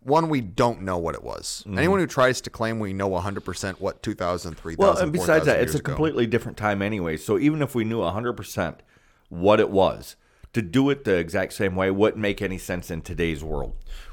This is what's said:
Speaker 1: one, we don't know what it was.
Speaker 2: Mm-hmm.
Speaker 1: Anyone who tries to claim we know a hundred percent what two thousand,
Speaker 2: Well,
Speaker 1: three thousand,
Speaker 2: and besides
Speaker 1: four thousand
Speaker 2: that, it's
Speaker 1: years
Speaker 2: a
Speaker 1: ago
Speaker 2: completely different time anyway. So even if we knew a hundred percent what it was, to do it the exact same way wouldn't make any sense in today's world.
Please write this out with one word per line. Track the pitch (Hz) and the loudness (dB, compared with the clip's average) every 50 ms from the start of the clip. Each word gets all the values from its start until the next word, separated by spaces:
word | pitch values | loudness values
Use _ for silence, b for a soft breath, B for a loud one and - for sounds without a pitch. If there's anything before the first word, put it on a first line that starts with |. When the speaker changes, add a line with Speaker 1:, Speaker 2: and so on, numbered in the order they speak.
Speaker 1:
one, | - 127 143 165 165 160 | -2 2 2 2 4 2
we | 151 131 | 0 -2
don't | 113 87 - - 123 120 113 - | -2 -4 0 2 2 2 2 -2
know | 95 92 92 87 | -4 -4 -2 -2
what | 82 80 69 | -2 -2 -4
it | 52 - | -4 -8
was. | 58 50 50 50 - - - - | -10 -10 -10 -10 -10 -10 -10 -10
Speaker 2:
Mm-hmm. | 101 101 117 | -6 -2 0
Speaker 1:
Anyone | 151 175 196 190 | 2 2 4 2
who | 165 | 2
tries | 135 - 139 127 127 123 - | 0 2 4 4 4 4 0
to | - 117 | -6 -10
claim | - - 113 113 113 110 | -6 -4 -4 -2 -2 -2
we | 107 95 | -4 -4
know | 95 98 98 98 92 | -2 -2 0 0 0
a | 87 | 0
hundred | 90 101 98 98 - | -2 -2 -6 -6 -8
percent | 92 90 - - 95 87 - | -8 -8 -4 -6 -6 -6 -4
what | 98 95 - - | -6 -6 -6 -4
two | - 113 101 | -6 -6 -4
thousand, | - 92 87 90 85 - 85 76 | -2 -2 -2 -2 -2 -4 -8 -12
Speaker 2:
Well, | - | -10
Speaker 1:
three | - 82 82 | -10 -8 0
thousand, | - 196 202 - - 180 | 4 4 4 4 4 0
Speaker 2:
and | 151 | 0
besides | 156 - 170 170 | 0 -2 2 4
Speaker 1:
four | 156 160 | 4 4
thousand | 156 143 110 | 4 4 4
Speaker 2:
that, | - | 4
it's | 123 123 | 2 0
Speaker 1:
years | - | 0
Speaker 2:
a | 147 | -4
Speaker 1:
ago | - - - | -2 -4 -2
Speaker 2:
completely | - 156 160 - 113 120 | 0 0 0 2 0 0
different | 110 117 113 - 113 - - | 2 0 -2 -2 -4 -10 -4
time | 104 107 101 98 | -2 -2 0 0
anyway. | 98 104 110 101 87 82 80 | -2 -2 -2 -2 -2 -4 -4
So | 78 - - 104 90 | -4 0 0 2 4
even | 139 151 156 156 | 4 2 2 2
if | 143 - - | -2 -2 0
we | 120 107 | -2 0
knew | 110 113 113 | 0 0 0
a | 90 82 | 0 -2
hundred | 90 107 120 120 110 | -2 -2 -4 -4 -6
percent | 110 98 - - 107 90 78 - - _ b b b b b b b b b | -6 -10 -8 -4 -4 -4 -4 -6 -10 _ b b b b b b b b b
what | 82 85 87 101 107 110 | -6 2 4 6 6 6
it | 104 - | 6 4
was, | 98 95 92 71 58 55 - - - b b b b b b b | 6 4 4 4 2 -2 -10 -18 -20 b b b b b b b
to | - 120 | -4 -4
do | 104 82 85 131 135 143 | -4 2 2 4 4 4
it | 139 139 - | 2 0 2
the | 107 95 | 2 2
exact | 87 85 82 98 98 92 - - | 2 2 0 -2 -2 -2 -2 -2
same | - 104 95 90 | -2 -2 -2 0
way | 92 95 95 | 0 2 2
wouldn't | 98 98 107 107 - 110 | 4 4 4 4 2 0
make | 107 101 98 - | -2 -2 -2 -2
any | 104 92 92 87 | -4 -4 -4 -6
sense | - - 92 90 - - | -6 -6 -6 -6 -6 -6
in | 85 80 | -8 -8
today's | - - 85 78 85 82 80 71 | -8 -8 -4 -2 0 -2 -2 -4
world. | 80 78 76 71 64 60 - - - B B B B B | -6 -6 -4 -4 -4 -6 -8 -10 -10 B B B B B